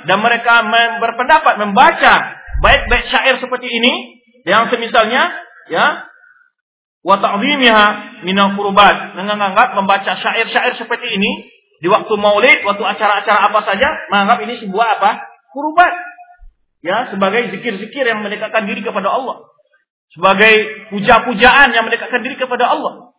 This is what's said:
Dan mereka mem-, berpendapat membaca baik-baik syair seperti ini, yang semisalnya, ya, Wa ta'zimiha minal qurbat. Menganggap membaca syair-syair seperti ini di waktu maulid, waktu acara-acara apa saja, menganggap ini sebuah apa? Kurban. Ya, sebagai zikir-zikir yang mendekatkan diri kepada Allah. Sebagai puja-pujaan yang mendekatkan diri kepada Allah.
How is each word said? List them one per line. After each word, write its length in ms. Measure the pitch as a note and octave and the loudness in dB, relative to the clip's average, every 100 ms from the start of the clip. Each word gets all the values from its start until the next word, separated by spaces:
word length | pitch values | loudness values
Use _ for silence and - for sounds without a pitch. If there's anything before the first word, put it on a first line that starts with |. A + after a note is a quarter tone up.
Dan 160 | D3+ F#3+ | -2 0
mereka 480 | A3+ A#3 A#3 A#3 G#3+ | 0 0 2 2 2
mem-, 320 | A3+ A#3 A3+ | 0 0 -2
berpendapat 560 | A3+ A3+ B3 D#4+ D#4 A3 | -4 -4 2 4 4 0
membaca 500 | G#3 G3+ D4+ E4 B3+ F#3+ B2+ - - - | -2 4 4 4 4 4 0 -12 -8 0
baik-baik 460 | G3+ C4+ - A#3+ - | 2 2 2 -4 -2
syair 280 | B3+ - C4+ | 0 0 0
seperti 280 | B3 B3 B3 | -2 -8 -6
ini, 480 | A#3 A#3+ E4 - - _ _ | 0 0 -2 -10 -20 _ _
yang 240 | D#3+ G#3 A3+ | 0 0 0
semisalnya, 640 | A#3 A3+ A3+ G#3+ B3 E4+ - - _ - | -2 0 0 2 0 -2 -4 -18 _ -8
ya, 400 | D#3+ B3+ D#4+ - _ _ _ _ _ _ _ _ _ | -2 0 -2 -12 _ _ _ _ _ _ _ _ _
Wa 160 | E3 G3 | -2 0
ta'zimiha 680 | G#3 G3+ B3+ D4 B3 A3 G#3 G#3 - - | 0 -2 -2 0 2 4 2 0 -12 -12
minal 320 | F3 F#3+ G3 G3+ | -4 0 0 0
qurbat. 640 | G3+ G3 G3 - - E3+ | 0 4 4 4 -6 -10
Menganggap 560 | G3 G#3 G3+ F#3+ B3 G#3+ | -8 -4 -2 0 0 0
membaca 360 | F#3+ G3 G3 F#3 | 0 0 0 -6
syair-syair 580 | A3 G#3 G#3+ A#3+ A3+ - | -4 -4 -2 -2 -2 -4
seperti 400 | B3 A#3+ A#3+ G#3 | -8 -8 -6 -4
ini 320 | G#3 D4+ - _ _ _ | -2 -4 -12 _ _ _
di 80 | E3 | 0
waktu 240 | G#3 - G#3+ | 0 0 0
maulid, 480 | G#3 G#3 G#3+ G3+ | 2 4 4 2
waktu 200 | G#3 G3+ | 0 -2
acara-acara 680 | F#3+ G3+ G#3+ G#3 G#3+ F#3+ G3+ | -4 -2 0 0 2 2 2
apa 80 | G#3+ G#3+ | 0 -2
saja, 200 | G3+ C#4 - - | 0 0 -2 -2
menganggap 320 | G3+ G3 A#3+ G#3+ | -2 2 0 -2
ini 60 | B3 | -10
sebuah 240 | G3+ F#3+ A#3 G3 | -8 -2 -2 2
apa? 120 | G3 B3 - _ _ | 0 -2 -10 _ _
Kurban. 420 | C4 D4+ D#4 F4 F4 F4+ F5 F5 F5 - _ _ _ | -8 -4 2 2 2 -12 -20 -20 _ -20 _ _ _
Ya, 280 | E3 G3+ - | -4 -4 -4
sebagai 400 | G3+ G3 A3 A#3+ | -2 -2 0 -4
zikir-zikir 560 | - A#3+ G3 A3 C#4 B3+ | -6 -8 -8 -12 -4 -4
yang 160 | G#3+ | -2
mendekatkan 400 | G#3 G#3 G#3+ A3 G3+ | -6 -8 -4 -4 -4
diri 160 | A#3+ | -8
kepada 280 | A#3+ G#3 F#3+ | -6 -4 -2
Allah. 320 | - B3+ - - _ _ _ _ _ _ - | -4 -6 -12 -16 _ _ _ _ _ _ -2
Sebagai 720 | F#3 G3 A3 G#3+ G#3+ - - | 0 4 6 4 2 -8 -12
puja-pujaan 840 | G3+ G3+ A3+ A#3+ G#3 B3 B3+ C#4 A#3 | -6 2 2 2 4 6 6 4 2
yang 80 | A3+ | -2
mendekatkan 360 | A#3 G#3+ B3 | -4 -4 -6
diri 160 | A#3+ C#4 | -6 -8
kepada 320 | B3+ A#3+ A#3+ | -6 -2 0
Allah. 400 | D4+ A#3+ - - | -2 -4 -10 -20